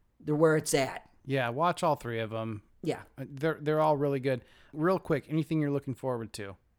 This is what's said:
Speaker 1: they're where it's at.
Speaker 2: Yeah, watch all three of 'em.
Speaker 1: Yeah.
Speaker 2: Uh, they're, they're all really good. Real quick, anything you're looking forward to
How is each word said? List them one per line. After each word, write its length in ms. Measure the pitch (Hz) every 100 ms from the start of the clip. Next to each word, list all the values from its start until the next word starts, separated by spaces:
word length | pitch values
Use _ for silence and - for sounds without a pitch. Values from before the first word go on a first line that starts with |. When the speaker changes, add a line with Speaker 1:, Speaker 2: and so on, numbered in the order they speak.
| _ _
Speaker 1:
they're 160 | 147
where 220 | 151 160 156
it's 160 | 156
at. 380 | 143 127 - - _ -
Speaker 2:
Yeah, 240 | 135 120
watch 320 | 127 175 170
all 140 | 170 139
three 240 | 120 113
of 120 | 110
'em. 300 | 113 113 104 - _
Speaker 1:
Yeah. 180 | 165 175 - -
Speaker 2:
Uh, 40 | 135
they're, 280 | 139 160 147
they're 200 | 147 156
all 180 | 156 143
really 220 | 143 139
good. 260 | 135 123 - - -
Real 260 | 156 170 190
quick, 280 | - 147 -
anything 320 | 156 151 160
you're 100 | 147
looking 240 | 143 139
forward 380 | 123 135 120 110
to 220 | - 98 92 _